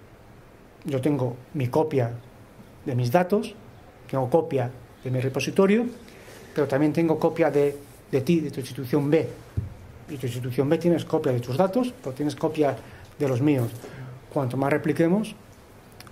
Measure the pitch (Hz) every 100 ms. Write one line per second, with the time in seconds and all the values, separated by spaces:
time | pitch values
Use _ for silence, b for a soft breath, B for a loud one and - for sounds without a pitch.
0 | - - - - - - - - 175 135
1 | 151 143 127 - - 151 123 156 156 135
2 | 117 120 - - - - - - 151 123
3 | 123 175 180 202 233 - - - - -
4 | - 139 127 165 160 139 120 - - -
5 | 127 127 127 135 143 - 196 214 240 -
6 | - B B B B - 143 135 151 156
7 | 165 156 165 156 156 143 143 139 - -
8 | - 139 123 170 147 135 123 - 127 151
9 | 143 156 - - - - - - - -
10 | - 139 127 120 127 127 139 165 175 170
11 | 170 160 147 123 120 131 190 240 247 -
12 | 139 127 147 - 160 160 143 123 B B
13 | B - 143 123 151 139 117 113 B B
14 | B B - 151 135 123 139 151 151 143
15 | 165 196 214 - - - - - - -
16 | -